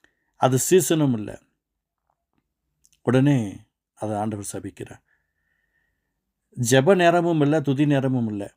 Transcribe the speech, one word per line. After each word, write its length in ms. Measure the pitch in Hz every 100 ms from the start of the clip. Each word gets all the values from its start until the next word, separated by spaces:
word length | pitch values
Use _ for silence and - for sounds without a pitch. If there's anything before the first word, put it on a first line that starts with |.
| _ _ _ -
அது 220 | 131 127 -
சீசனும் 420 | 185 147 160 143
இல்ல. 280 | 113 101 - _ _ _ _ _ _ _ _ _ _ _ _ _ _ _ _
உடனே 540 | - 127 143 135 101 - _ _ _
அதை 220 | - 107 104
ஆண்டவர் 320 | 107 104 98
சபிக்கிறார். 500 | 98 98 - - - _ _ _ _ _ _ _ _ _ _ _ _ _ _ _
ஜெப 460 | - 117 135 147
நேரமும் 460 | 190 170 175 170 160
இல்ல, 200 | 143 156
துதி 260 | 143 135 147
நேரமும் 420 | 139 131 127 113
இல்ல, 260 | 104 101